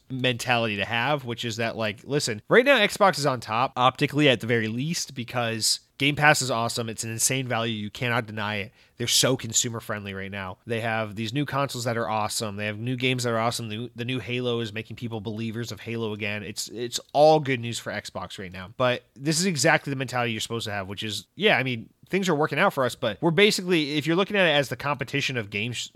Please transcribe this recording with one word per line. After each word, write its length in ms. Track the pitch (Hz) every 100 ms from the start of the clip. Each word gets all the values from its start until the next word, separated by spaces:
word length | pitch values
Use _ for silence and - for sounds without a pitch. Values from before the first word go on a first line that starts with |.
| -
mentality 680 | 131 127 117 - 117 113 101
to 80 |
have, 400 | 98 117 127 147
which 200 | 123 113
is 120 | 120 110
that, 180 | 113
like, 260 | 104 110 104
listen, 380 | - 147 139 107 -
right 180 | - 254
now 120 | 262
Xbox 400 | 208 - 196 143
is 80 | 143
on 140 | 127
top, 320 | 107 110 135 -
optically 520 | 127 - 143 139 147
at 120 | 117
the 60 | 113
very 220 | 120 110
least, 460 | 117 151 175 -
because 680 | 131 113 127 117 113 110 - _ -
Game 180 | 139
Pass 280 | 147 151 143
is 80 | 127
awesome. 380 | 113 117 - 113
It's 140 | 107
an 80 | 113
insane 380 | 113 - 131 123
value. 260 | 117 117
You 160 | 110 104
cannot 360 | - 123 120 107
deny 300 | 107 104 104
it. 160 | 95 - _ -
They're 100 | 120
so 280 | - 127 135
consumer 440 | 113 - 123 113
friendly 320 | - 104 101
right 180 | 98 95
now. 280 | 101 92 98 -
They 140 | 117
have 360 | 113 110 110 101
these 160 | 113
new 120 | 135
consoles 400 | 143 135 139 127
that 120 | 120 117
are 120 | 107
awesome. 480 | 110 107 - 110 101
They 100 | 104
have 120 | 104
new 180 | 120 127
games 280 | 127 127
that 60 | 120
are 80 | 113
awesome. 300 | 117 117 117
The, 220 | 104 120 113
the 80 |
new 140 | 120 127
Halo 400 | 101 123 123 117
is 120 | 113
making 240 | 107 110 107
people 240 | 117 113
believers 520 | 107 107 113 110 117
of 80 | 110
Halo 320 | 113 117 113
again. 300 | 104 104 104
It's, 240 | 98 107 -
it's 320 | 104 120 - -
all 280 | 135 151 156
good 200 | 139 127
news 180 | 117 110
for 140 | -
Xbox 460 | 101 - 101 92 -
right 140 | 92
now. 200 | 92 92 -
But 280 | 127 127 - -
this 240 | 139 156
is 60 | 190
exactly 440 | 151 165 151 151
the 60 | 135
mentality 360 | 127 127 120
you're 80 | 110
supposed 260 | - 117 107
to 60 |
have, 160 | 101 95
which 140 | 101
is, 240 | 110 101 -
yeah, 220 | - 208 131
I 60 |
mean, 260 | 131 117 - _ -
things 200 | 185 185
are 60 |
working 240 | 147 151 143
out 140 | 190
for 120 | 147
us, 100 | 123
but 240 | - 117 101
we're 100 | 170
basically, 680 | 165 208 202 180 175 143 151
if 100 | 147
you're 100 | 170
looking 200 | 196 208
at 100 | 175
it 60 |
as 160 | 147 139
the 80 | 131
competition 600 | 143 139 135 143 131 127
of 140 | 104
game, 240 | 101 117 113 -